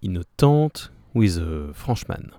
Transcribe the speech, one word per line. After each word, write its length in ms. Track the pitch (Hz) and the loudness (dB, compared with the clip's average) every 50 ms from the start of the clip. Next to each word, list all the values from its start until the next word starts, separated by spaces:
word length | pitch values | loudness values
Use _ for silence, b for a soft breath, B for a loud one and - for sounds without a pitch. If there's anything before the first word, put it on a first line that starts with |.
in 160 | - 101 92 | -6 -6 -6
a 60 | 87 82 _ _ | -6 -8 _ _
tent 520 | - - 143 147 151 151 151 - - - - - - - - _ | 4 4 4 6 4 2 0 -2 -8 -16 -16 -20 -20 -20 -6 _
with 240 | 120 110 101 87 | 2 2 4 2
a 380 | 85 82 80 80 78 73 73 73 | 0 -4 -4 -4 -6 -8 -10 -12
Frenchman. 560 | - - - 123 - - - - - - - - | -12 -4 -4 -4 -4 -4 -8 -10 -10 -10 -16 -20